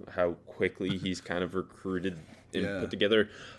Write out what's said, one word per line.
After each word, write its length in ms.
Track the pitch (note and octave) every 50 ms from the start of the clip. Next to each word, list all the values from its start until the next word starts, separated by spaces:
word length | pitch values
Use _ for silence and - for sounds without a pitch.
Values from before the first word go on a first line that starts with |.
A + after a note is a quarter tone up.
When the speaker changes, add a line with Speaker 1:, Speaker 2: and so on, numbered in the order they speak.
| - -
Speaker 1:
how 220 | - F#2+ F2+ F2 E2+ - -
quickly 520 | - - - G2+ F2+ - - G2+ F#2 G2 F2+
Speaker 2:
<laughs> 0 |
Speaker 1:
he's 220 | F2 G2 F2+ -
kind 220 | - - F2 F2 F#2
of 120 | E2+ F2
recruited 640 | F#2+ - - - - - F#2+ F#2+ F2+ E2+ F#2+ F2+ D#2+ D#2 - - - - - -
and 100 | F#2 G2
Speaker 2:
Yeah. 160 | G2+ G2+ F#2+
Speaker 1:
put 100 | G#2+ -
together 400 | - G2 G#2 G2+ A2+ G#2+ G2+ - - - - - -